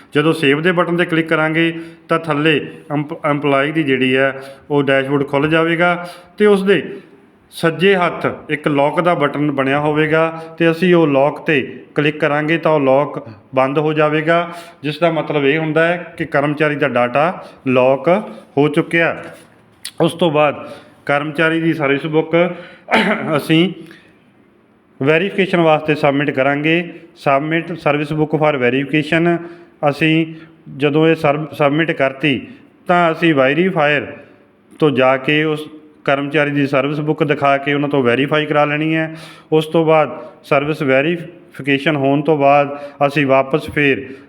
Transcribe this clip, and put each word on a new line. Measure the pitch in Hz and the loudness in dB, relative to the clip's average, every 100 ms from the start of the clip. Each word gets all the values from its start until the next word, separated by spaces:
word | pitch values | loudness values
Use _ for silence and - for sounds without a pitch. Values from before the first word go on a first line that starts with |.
| - 147 | -4 0
ਜਦੋਂ | 151 | 0
ਸੇਵ | 156 139 143 | 2 2 2
ਦੇ | 175 | 2
ਬਟਨ | 175 170 170 | 0 0 0
'ਤੇ | 170 | 0
ਕਲਿੱਕ | 160 160 | 0 0
ਕਰਾਂਗੇ | 160 156 160 165 165 - - - | 0 0 0 0 -2 -12 -18 -4
ਤਾਂ | 165 | -4
ਥੱਲੇ | 165 147 156 143 | -2 0 2 0
ਇੰਪ-, | - - - 147 143 165 156 | -2 -12 -8 -6 -6 -6 -2
ਇੰਪਲਾਈ | 143 147 135 147 | -2 2 2 0
ਦੀ | 160 | -2
ਜਿਹੜੀ | 147 131 131 131 | 0 0 2 2
ਹੈ | 135 131 - - - | 0 -2 -12 -18 -4
ਉਹ | 143 | 0
ਡੈਸ਼ਬੋਰਡ | 139 135 131 143 139 | 2 0 2 -2 0
ਖੁੱਲ੍ਹ | 139 151 | -2 0
ਜਾਵੇਗਾ | 160 165 165 175 175 175 - - - | 2 2 2 0 0 -6 -16 -16 0
ਤੇ | 208 | 2
ਉਸ | 196 | 4
ਦੇ | 190 175 - - - - _ _ _ | 2 0 -2 -12 -20 -20 _ _ _
ਸੱਜੇ | - 165 147 190 190 | -4 -2 2 2 2
ਹੱਥ | 175 - 131 104 - | 0 -2 -4 -6 -8
ਇੱਕ | 147 160 | -4 -2
ਲੌਕ | 143 143 156 | 2 2 0
ਦਾ | 175 | 0
ਬਟਨ | 165 143 143 147 | 0 -2 -2 -2
ਬਣਿਆ | 135 135 143 | -2 0 0
ਹੋਵੇਗਾ | 151 151 156 160 160 165 160 - | 0 0 0 0 0 -4 -12 -2
ਤੇ | 165 | 0
ਅਸੀਂ | 165 185 170 | 2 4 4
ਉਹ | 156 | 4
ਲੌਕ | 135 143 143 | 4 2 0
'ਤੇ | - 147 104 - - - | -2 0 -2 -10 -8 -2
ਕਲਿੱਕ | 147 151 | -2 0
ਕਰਾਂਗੇ | 156 147 151 165 | 0 0 0 0
ਤਾਂ | 160 | 2
ਉਹ | 156 | 2
ਲੌਕ | 135 135 147 143 117 107 - 135 | 4 2 2 -6 -14 -18 -6 0
ਬੰਦ | 135 147 | 0 0
ਹੋ | 151 | 0
ਜਾਵੇਗਾ, | 156 151 156 151 170 175 - - - | 0 0 0 2 0 0 -8 -18 -12
ਜਿਸ | 139 147 | -10 -2
ਦਾ | 170 | 0
ਮਤਲਬ | 160 147 151 139 | 0 -2 0 2
ਇਹ | 156 | 2
ਹੁੰਦਾ | 156 151 165 | 0 0 0
ਹੈ | 175 - - | 0 -8 -10
ਕਿ | 151 | -4
ਕਰਮਚਾਰੀ | 143 143 143 151 147 | 0 0 0 -2 0
ਦਾ | 139 | 0
ਡਾਟਾ | 120 123 139 165 185 - - 131 | 0 0 2 0 -2 -12 -8 0
ਲੌਕ | 127 127 135 151 190 - - - - | 2 4 2 2 0 -2 -14 -4 0
ਹੋ | 151 | 2
ਚੁੱਕਿਆ। | 156 156 170 160 101 - - - _ _ _ - - | 0 0 0 0 -2 -12 -20 -20 _ _ _ -14 -2
ਉਸ | 165 | -2
ਤੋਂ | 165 175 | 0 0
ਬਾਅਦ | 147 147 120 - - - _ - | 2 0 -2 -10 -18 -20 _ -4
ਕਰਮਚਾਰੀ | 143 147 147 160 165 | -2 -2 0 0 0
ਦੀ | 165 | -2
ਸਰਵਿਸ | 143 139 139 160 | 0 0 -2 0
ਬੁੱਕ | 156 156 170 175 175 - - - 226 196 190 139 151 | -2 0 0 0 -4 -16 -20 -2 0 0 -2 -2 -4
ਅਸੀਂ | - 160 180 - - - _ _ _ _ _ _ _ _ _ - | 2 2 2 -2 -16 -20 _ _ _ _ _ _ _ _ _ -4
ਵੈਰੀਫਿਕੇਸ਼ਨ | 139 160 196 - 185 180 | 0 0 0 -2 0 2
ਵਾਸਤੇ | 165 151 156 147 | 2 2 0 0
ਸਬਮਿਟ | 147 139 147 | 0 0 0
ਕਰਾਂਗੇ। | 135 135 143 156 165 175 - - - | 0 0 0 0 0 -2 -12 -20 -6
Submit | 151 139 156 165 165 165 | 0 0 0 -4 -4 -4
service | 151 147 151 156 | -2 -2 -2 -2
book | 151 156 | -2 0
for | 151 147 | 0 0
verification, | 123 131 139 151 151 165 170 170 - - - _ 151 | 0 0 0 -2 0 2 2 0 -6 -18 -20 _ -2
ਅਸੀਂ | 139 160 160 160 160 - - - 147 | 0 0 2 -2 -8 -20 -20 -18 -4
ਜਦੋਂ | 147 151 160 | 0 2 2
ਇਹ | 160 | 2
ਸਰਵ-, | 151 147 156 | 2 0 -4
ਸਬਮਿਟ | - 143 151 165 | -2 0 0 0
ਕਰਤੀ | 160 135 135 156 117 - - - _ - | 0 -2 0 -2 -2 -6 -18 -20 _ 0
ਤਾਂ | 175 170 | 2 2
ਅਸੀਂ | 160 165 | 2 2
ਵੈਰੀਫਾਇਰ | 143 131 147 190 160 147 147 107 - - _ _ _ _ - | 4 2 2 0 2 2 0 -2 -10 -20 _ _ _ _ -2
ਤੋਂ | 151 | 0
ਜਾ | 127 131 135 | 4 2 2
ਕੇ | 143 151 | 0 0
ਉਸ | 156 151 - - - _ - | 0 -4 -8 -18 -20 _ -2
ਕਰਮਚਾਰੀ | 139 143 151 143 | -2 0 0 0
ਦੀ | 143 139 | 0 0
ਸਰਵਿਸ | 139 139 151 | 0 0 -2
ਬੁੱਕ | 151 151 | -2 -2
ਦਿਖਾ | 151 143 139 139 | 0 0 2 2
ਕੇ | 139 | 0
ਉਹਨਾਂ | 143 143 | -2 0
ਤੋਂ | 147 | 0
ਵੈਰੀਫਾਈ | 120 120 143 151 151 | 2 2 0 0 0
ਕਰਾ | 147 147 | 0 0
ਲੈਣੀ | 147 160 160 | 0 -2 -2
ਹੈ। | 160 160 - - - | -4 -8 -18 -20 -2
ਉਸ | 156 156 | 0 2
ਤੋਂ | 165 156 | 2 4
ਬਾਅਦ | 156 139 - - - | 4 2 -4 -16 -20
ਸਰਵਿਸ | - 143 147 151 | -2 0 0 -2
ਵੈਰੀਫਿਕੇਸ਼ਨ | 143 131 151 175 160 - - - 139 139 151 147 | 2 2 2 -2 -8 -18 -20 -8 -2 0 0 0
ਹੋਣ | 135 143 | 2 2
ਤੋਂ | 147 151 | 2 2
ਬਾਅਦ | 139 143 139 - - - 143 | 4 4 2 -4 -14 -2 -2
ਅਸੀਂ | 147 139 | 0 2
ਵਾਪਸ | 135 135 156 - | 2 2 -2 -2
ਫਿਰ | 151 143 123 - - | 0 0 0 -4 -16